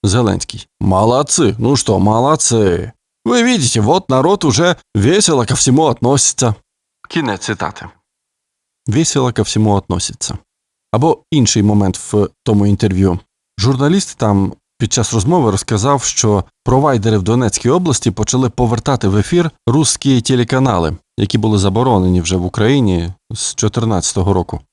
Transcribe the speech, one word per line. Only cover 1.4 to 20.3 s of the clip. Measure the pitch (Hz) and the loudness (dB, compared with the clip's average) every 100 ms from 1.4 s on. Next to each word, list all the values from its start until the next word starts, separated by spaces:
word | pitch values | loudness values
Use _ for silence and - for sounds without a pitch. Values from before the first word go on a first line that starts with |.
| 131 110 | 0 0
Ну | 117 139 | 0 0
что, | - 95 | 0 2
молодцы". | 95 110 131 156 - 113 101 87 - - _ _ - | 2 2 2 0 0 2 2 0 -6 -14 _ _ -2
Ви | 240 | 2
бачите, | 233 240 123 117 | 2 0 0 0
вот | 104 175 - | 0 0 0
народ | 131 143 202 | 0 2 2
уже | 160 104 175 175 _ | 0 2 0 -2 _
весело | 107 104 190 190 147 113 | 0 2 2 2 2 0
ко | |
всему | 127 - 135 | 0 2 2
относится. | 160 117 120 139 - - 127 104 _ _ _ _ - | 2 0 0 2 0 0 -2 -2 _ _ _ _ -8
Кінець | - 139 98 | -6 -4 -6
цитати. | - 101 82 - 90 _ _ _ _ _ _ _ _ _ - | -6 -6 -8 -10 -18 _ _ _ _ _ _ _ _ _ -4
Весело | 113 165 147 127 | -2 0 0 -2
ко | 113 | -2
всему | 104 110 107 | -2 0 0
относится. | 101 - 87 - - - - _ _ _ _ _ | 0 -2 -6 -6 -10 -10 -10 _ _ _ _ _
Або | 117 156 - _ | -2 0 -2 _
інший | 156 117 120 | 0 2 2
момент | 101 104 95 92 | 2 2 0 -4
в | - 104 98 _ | -4 -2 -2 _
тому | - 104 101 | -2 0 2
інтерв'ю. | 101 107 92 95 90 _ _ _ - | 2 0 2 0 0 _ _ _ -4
Журналіст | 104 131 143 190 - - | -2 0 2 0 -2 -4
там | 113 98 95 - _ _ | 0 2 0 -6 _ _
під | 107 | -2
час | - 110 | -2 0
розмови | 113 101 175 120 | -2 0 2 2
розказав, | 98 - 107 120 139 | 0 -2 -2 0 0
що | - - 113 104 - _ | -2 -2 0 0 -2 _
провайдери | - 127 147 123 104 110 | 0 0 2 0 0 0
в | |
Донецькій | 92 117 117 - 117 | 0 0 0 0 0
області | 165 175 131 - | 0 0 0 -2
почали | 92 - 127 127 | -2 -2 0 -2
повертати | - 123 117 - 131 101 | 0 -2 -2 -2 -2 0
в | 101 | 0
ефір | 104 175 170 _ - | 0 0 -2 _ -2
русські | 131 151 - 143 127 | 0 0 -2 0 0
телеканали, | 110 | 2